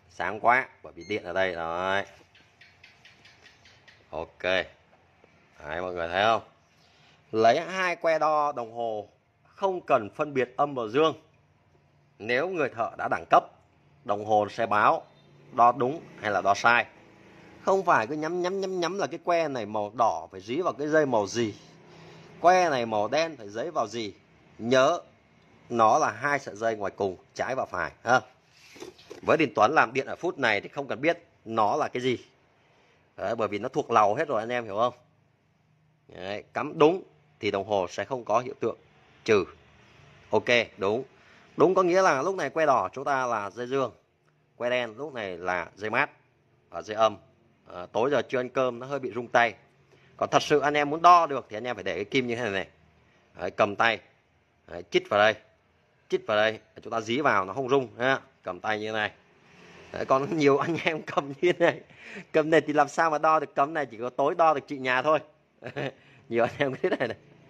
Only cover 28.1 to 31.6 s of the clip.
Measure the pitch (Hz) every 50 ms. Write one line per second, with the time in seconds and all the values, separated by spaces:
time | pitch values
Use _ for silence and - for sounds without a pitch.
28.1 | 123 127 - - _ _ _ _ _ _ - - - - - - - _ - -
29.1 | - - - 92 127 160 156 123 - - 107 113 156 156 127 113 123 135 123 113
30.1 | 92 - - 180 - 139 131 113 104 101 90 - - 143 143 120 117 104 135 165
31.1 | 170 165 - _ _ _ - 113 113 110